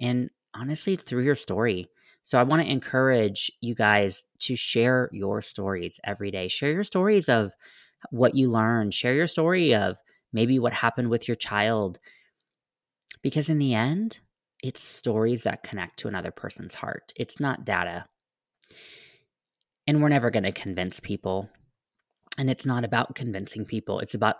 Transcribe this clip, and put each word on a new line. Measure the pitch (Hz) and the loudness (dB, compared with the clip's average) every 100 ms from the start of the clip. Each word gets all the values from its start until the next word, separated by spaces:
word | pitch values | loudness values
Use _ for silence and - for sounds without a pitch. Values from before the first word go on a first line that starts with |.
and | 120 123 123 _ _ | -2 0 -2 _ _
honestly | 113 131 151 - 185 | -10 -8 -4 -4 -4
through | - 123 | -2 0
your | 135 139 | 2 0
story? | - 98 117 92 87 _ _ _ | -2 0 2 0 -6 _ _ _
So | - 127 | 0 2
I | |
wanna | 127 156 | 4 4
encourage | 156 131 - 131 131 123 104 98 - - | 2 -2 -2 2 4 4 2 0 -6 -6
you | 117 113 | -6 2
guys | 107 104 98 - - - | 4 6 4 -2 -14 -8
to | - 123 | -4 -4
share | - 117 120 127 123 | 0 2 4 4 0
your | 101 98 107 | -4 -4 -4
stories | - - 98 92 85 - | -6 -6 -4 -4 -6 -8
every | - 101 101 | -8 -6 -6
day. | 95 90 | -4 -4
Share | - 143 | -2 -2
your | 165 | -2
stories | 202 185 196 208 151 | -2 0 4 4 4
of | 117 101 - - - _ _ - | 2 2 -4 -20 -20 _ _ -6
what | 117 123 | 4 4
you | 135 127 | 6 4
learned. | 113 110 117 104 | 4 4 2 0
Share | - 123 | 0 0
your | 139 170 | 2 0
story | - 160 180 156 | 0 2 4 4
of | 110 95 92 _ _ _ | 4 2 -4 _ _ _
maybe | 113 120 131 | 0 4 4
what | 120 | 2
happened | - 117 123 120 | 2 0 0 0
with | 117 - | 0 -2
your | 117 | -4
child. | - 104 107 113 98 87 - _ _ _ _ _ _ _ _ _ - - | -2 0 2 2 -2 -4 -16 _ _ _ _ _ _ _ _ _ -20 -8
Because | 139 151 147 | -4 -2 0
in | 151 | 2
the | 139 | 2
end, | 110 123 175 220 - _ _ _ _ | 2 2 0 -2 -6 _ _ _ _
it's | 131 - | -10 -8
stories | - - 123 110 113 120 | -10 -6 -2 2 2 0
that | 117 - | -2 -6
connect | - 101 90 - | -8 -8 -8 -8
to | 110 | -8
another | 95 82 | -6 -8
person's | - - - - | -8 -12 -12 -14
heart. | - - - - | -10 -10 -10 -10
It's | - 120 - | -10 -8 -4
not | 143 - | -4 -4
data. | 104 90 87 87 - _ _ _ _ _ - - - - - _ _ _ _ _ _ _ - | -2 -2 -2 -8 -14 _ _ _ _ _ -20 -20 -20 -20 -20 _ _ _ _ _ _ _ 0
And | 151 | 4
we're | 147 | 4
never | 143 120 | 4 2
gonna | 107 95 | 0 -2
convince | - 101 90 90 - | -4 -6 -4 -4 -6
people. | - 101 95 95 98 _ _ _ _ _ _ _ - - | -8 -6 -2 -4 -6 _ _ _ _ _ _ _ -8 -2
And | 131 | -2
it's | 127 135 | 0 -2
not | 123 | -2
about | 117 117 - | 0 0 -2
convincing | 131 127 98 101 110 101 | -6 -8 -8 -8 -8 -6
people. | 113 - 101 | -6 -4 -6
It's | - | -4
about | 113 107 - | 0 0 2